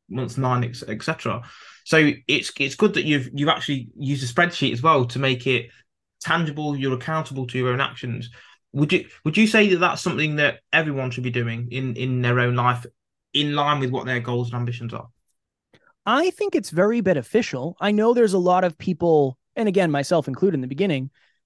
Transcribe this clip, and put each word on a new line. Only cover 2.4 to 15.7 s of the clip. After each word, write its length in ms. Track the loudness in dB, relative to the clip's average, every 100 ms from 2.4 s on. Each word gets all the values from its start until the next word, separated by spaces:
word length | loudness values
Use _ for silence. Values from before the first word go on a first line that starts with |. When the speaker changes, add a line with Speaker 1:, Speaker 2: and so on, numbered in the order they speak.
| -2 -6
Speaker 1:
it's 160 | -6
good 200 | 2 2
that 100 | 2
you've, 240 | 0 0 -2
you've 140 | -2 0
actually 400 | 0 -2 -6 -6 -8
used 240 | -4 -4
a 100 | -2
spreadsheet 400 | 0 0 0 -2
as 100 | 2
well 220 | 4 4 2
to 120 | 0
make 280 | 0 0 0
it 240 | -2 -4 _ _ _ _ _
tangible. 560 | -2 0 0 -2 -4 -2
You're 180 | -2
accountable 520 | -2 -2 -4 -4 -8 -6
to 100 | -2
your 120 | 0
own 80 | 0
actions. 500 | -2 -4 -8 -8 -10 -16 -20 _ _
Would 200 | 0 2
you, 160 | 2 -2 -6
would 120 | -2 2
you 100 | 4
say 220 | 6 4
that 80 | 4
that's 220 | 2 0
something 360 | -4 -2 -2 2
that 240 | 0 -2 _
everyone 380 | 0 0 -2 -4
should 140 | -4
be 60 | -4
doing 380 | -2 -4 -4 -6
in, 260 | -6 -6 -4
in 260 | -2 0
their 160 | 2 2
own 160 | 2
life, 320 | 2 0 0 -8 _ _ _ _
in 220 | -2 0
line 260 | 0 0 0
with 100 | -2
what 160 | -4 -4
their 140 | -4
goals 280 | -2 -4 -4
and 80 | -4
ambitions 380 | -6 -6 -10
are? 140 | -10 -14 _ _ _ _ _ _